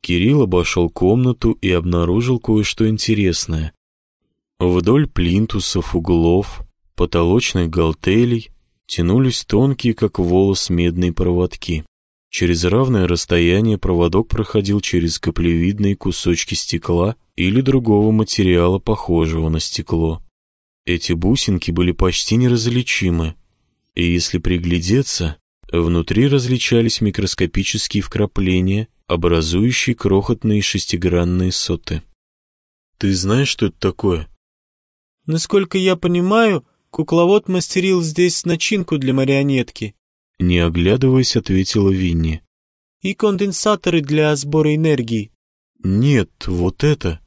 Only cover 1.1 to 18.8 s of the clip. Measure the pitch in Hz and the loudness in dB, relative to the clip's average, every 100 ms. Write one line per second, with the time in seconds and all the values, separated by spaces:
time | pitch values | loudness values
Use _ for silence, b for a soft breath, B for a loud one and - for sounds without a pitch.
1.1 | 117 127 120 113 110 95 87 85 87 85 | 2 2 0 -2 -2 0 0 0 0 0
2.1 | 95 120 123 - 107 101 - 110 110 - | 0 0 -2 0 0 0 0 0 0 0
3.1 | 107 95 85 - 80 78 _ _ _ _ | 0 0 0 -4 -4 -6 _ _ _ _
4.1 | _ _ _ _ _ 90 90 87 131 147 | _ _ _ _ _ 0 2 2 2 2
5.1 | - 87 92 110 104 - 92 - 90 82 | 0 0 2 0 -2 -2 -4 -2 -4 0
6.1 | 85 82 90 101 - - _ _ - 90 | 2 4 2 -2 -10 -16 _ _ -6 -2
7.1 | 87 85 104 - 95 85 80 82 80 - | 0 2 0 0 -2 -2 0 -2 -2 0
8.1 | 104 120 117 - - _ _ _ - 87 | 2 2 -2 -6 -20 _ _ _ -4 0
9.1 | 110 131 117 - 104 135 135 120 110 107 | 2 2 -2 -2 2 2 0 -2 0 -2
10.1 | - 87 90 98 95 - 87 87 87 87 | -2 0 2 2 0 -2 0 0 0 -2
11.1 | 82 90 87 90 - - 80 - _ _ | 0 0 0 -2 -6 -8 -8 -8 _ _
12.1 | _ _ - 87 82 87 104 131 113 90 | _ _ -2 0 2 2 2 2 2 2
13.1 | 87 - 87 85 92 113 104 - 87 85 | 0 0 2 2 2 2 0 0 2 2
14.1 | 92 113 - 104 110 98 101 - 90 85 | 0 0 -2 0 -2 0 -2 0 -2 -2
15.1 | 80 - 80 85 82 87 101 101 101 98 | -2 -4 -2 0 2 0 0 -2 -2 -4
16.1 | 87 - 85 - - - - - 87 92 | -2 0 -2 -2 -6 -4 -6 -2 0 0
17.1 | 117 _ - 90 110 131 131 117 104 107 | -4 _ -4 0 2 2 0 2 2 4
18.1 | 110 110 - 92 87 87 95 | 2 0 0 2 4 2 0